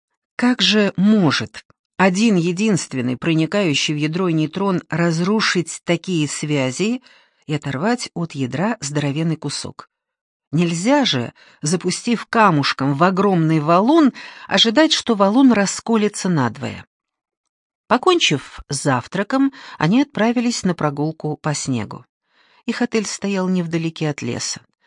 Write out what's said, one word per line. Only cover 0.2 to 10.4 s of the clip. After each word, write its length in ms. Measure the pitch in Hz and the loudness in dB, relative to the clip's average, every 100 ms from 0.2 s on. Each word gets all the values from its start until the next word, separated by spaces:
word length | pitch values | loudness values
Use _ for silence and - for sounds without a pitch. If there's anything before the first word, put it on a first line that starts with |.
| _ - | _ -2
Как 260 | 247 247 | 0 2
же 320 | 196 214 202 - | 2 2 2 2
может 680 | 202 214 165 - 113 - - _ _ - | 4 4 4 0 -6 -12 -20 _ _ 2
один 380 | 190 185 226 185 | 2 4 2 4
единственный 840 | 170 175 220 185 - 131 123 123 | 0 0 0 0 -2 -6 -4 -4
проникающий 760 | 170 160 160 208 190 139 - 151 | 0 0 0 0 0 0 -2 -2
в 20 | |
ядро 320 | 156 165 185 | -2 -2 0
нейтрон 540 | 160 151 185 196 175 - | 0 -2 -2 -2 -2 -4
разрушить 920 | 160 170 165 175 220 - 185 165 - | -2 0 0 0 0 0 -2 -4 -8
такие 440 | - 170 185 175 147 | -4 -4 -2 -2 -2
связи 720 | - 151 147 127 127 202 247 _ _ _ _ - | -4 -2 -2 -2 -2 -2 -2 _ _ _ _ -8
и 60 | 147 | -6
оторвать 540 | 139 135 196 247 - | -4 -4 -2 -2 -4
от 200 | - 165 | -8 -8
ядра 440 | 143 127 135 202 226 | -4 -4 -2 -2 -2
здоровенный 540 | 139 147 143 139 165 156 | -4 -4 -2 -2 -2 -2
кусок? 520 | 147 - - - - _ _ _ _ _ | -6 -8 -10 -14 -20 _ _ _ _ _